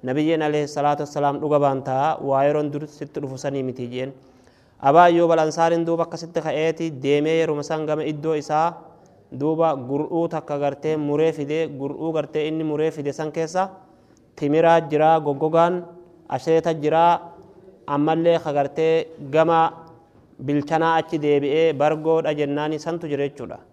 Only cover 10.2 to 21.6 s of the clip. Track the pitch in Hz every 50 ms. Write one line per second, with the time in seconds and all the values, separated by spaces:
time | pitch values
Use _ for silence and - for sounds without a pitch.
10.2 | 170 165 165 160 151 - 147 143 143 143 139 139 - 156 156 156 151 147 147 147
11.2 | 160 160 156 160 147 139 151 160 165 156 143 135 139 139 147 - - 165 160 160
12.2 | 147 147 - 156 156 156 156 160 160 156 151 147 156 160 156 156 143 143 139 -
13.2 | 156 156 147 170 165 156 165 185 190 196 190 - - _ _ _ _ _ _ _
14.2 | _ _ _ - 156 143 147 160 165 165 165 165 160 151 151 147 151 156 160 160
15.2 | 151 147 143 135 151 156 156 165 170 175 180 180 175 - - - - - - -
16.2 | - - - 170 - - 160 165 160 175 165 160 143 151 156 160 165 170 175 165
17.2 | - - - - - - - - - - - - - - 143 143 147 156 160 165
18.2 | 165 170 170 165 165 160 143 147 143 139 139 - 160 160 160 165 156 - - -
19.2 | 143 139 135 156 160 165 170 160 160 165 - - - - - - _ _ _ _
20.2 | _ _ _ _ - 127 143 143 143 143 160 160 165 165 165 165 156 160 - 160
21.2 | 147 147 147 143 139 143 139 156